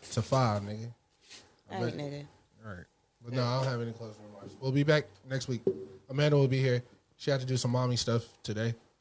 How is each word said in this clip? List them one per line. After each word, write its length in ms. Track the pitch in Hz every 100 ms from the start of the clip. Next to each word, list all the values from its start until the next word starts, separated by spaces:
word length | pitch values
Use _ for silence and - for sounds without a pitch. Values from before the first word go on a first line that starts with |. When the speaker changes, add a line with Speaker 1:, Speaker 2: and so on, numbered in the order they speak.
| -
Speaker 1:
to 100 | -
five, 400 | 110 131 123 104
nigga. 260 | 101 107 117 117 _ _ - - - _ _
I 60 | 190
Speaker 2:
All 60 |
right, 120 | - 170
Speaker 1:
bet 40 |
Speaker 2:
nigga. 220 | 143 143 143 - _ _
Speaker 1:
All 80 | 110
right. 120 | 92 - _ _ _
But 80 | 117
no, 80 | 127
I 120 | 120 127
don't 80 | 131
have 100 | 120
any 120 | 117
closing 300 | 110 113 -
remarks. 300 | - - - -
We'll 120 | 131
be 100 | 135
back 200 | 147 151 143 - 131
next 200 | 131 123
week. 140 | 120 - - - - -
Amanda 280 | 135 147 147
will 120 | 135
be 120 | 131
here. 220 | 135 123 - - _ _
She 140 | -
had 100 | 135
to 60 | 127
do 100 | 127
some 140 | 123
mommy 240 | 123 127 120
stuff 260 | - 117 110 -
today. 320 | - 107 113 113 _ _